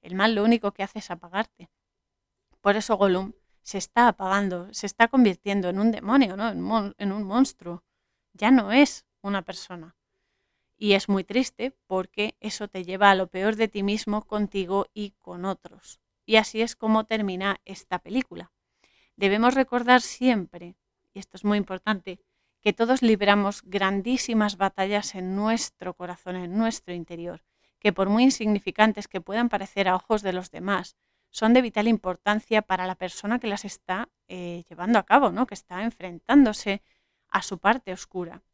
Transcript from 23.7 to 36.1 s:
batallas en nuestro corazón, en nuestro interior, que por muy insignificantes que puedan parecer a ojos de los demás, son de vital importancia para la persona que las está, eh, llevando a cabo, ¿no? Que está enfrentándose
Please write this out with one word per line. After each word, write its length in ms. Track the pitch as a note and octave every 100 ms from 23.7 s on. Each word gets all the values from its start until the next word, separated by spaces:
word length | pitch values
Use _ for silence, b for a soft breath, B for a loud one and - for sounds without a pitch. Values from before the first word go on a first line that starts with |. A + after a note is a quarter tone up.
| G3 F#3+ G3 G3 B3+ - A3+ G#3 G3
batallas 580 | G3 - F#3+ G#3 G#3
en 220 | G3 F#3 F#3+
nuestro 560 | G#3+ A3+ - _ F3+
corazón, 440 | F3+ F3 F3+ - F#3
en 200 | F3 F#3+
nuestro 380 | A3+ A3+ -
interior, 500 | F3 E3 E3+ E3+ E3 _ _ _ _
que 120 | G#3+
por 160 | F#3+ F#3+
muy 140 | G#3+
insignificantes 840 | B3+ C4 G#3+ G#3 G3 - G#3+ G#3 G3+
que 120 | F#3+
puedan 300 | F3 G#3 A#3+
parecer 380 | G3+ G3 - F#3+
a 80 | F#3
ojos 260 | - G#3+
de 100 | G3+
los 180 | F3+ F#3
demás, 460 | D#3+ F3+ G3 F3+ _ _ _ _
son 220 | - A3
de 100 | B3
vital 260 | B3 G#3+ G#3+
importancia 720 | A3+ - F3+ - G#3+ - A3
para 240 | G#3+ F#3 F#3
la 80 |
persona 440 | F#3 F3+ - G3+ A#3+
que 80 | A#3
las 180 | G3+
está, 440 | G3+ - - F#3 A#3 _ _
eh, 360 | F3+ F3 E3+ E3+
llevando 300 | B3 F3+ A#3
a 60 |
cabo, 260 | - G3 F#3+
¿no? 160 | F3+ B3+
Que 80 |
está 280 | G3+ _ F3+
enfrentándose 1000 | A3+ - F#3